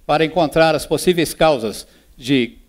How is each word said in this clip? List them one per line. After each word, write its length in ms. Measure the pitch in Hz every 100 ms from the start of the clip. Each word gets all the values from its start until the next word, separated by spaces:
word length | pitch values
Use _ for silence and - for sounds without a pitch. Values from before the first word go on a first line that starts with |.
| -
para 200 | 151 160
encontrar 480 | 180 156 165 160
as 100 | 156
possíveis 480 | - 156 - 175 151
causas 540 | - 160 139 107 95 - _ _ -
de 400 | 123 139 117 -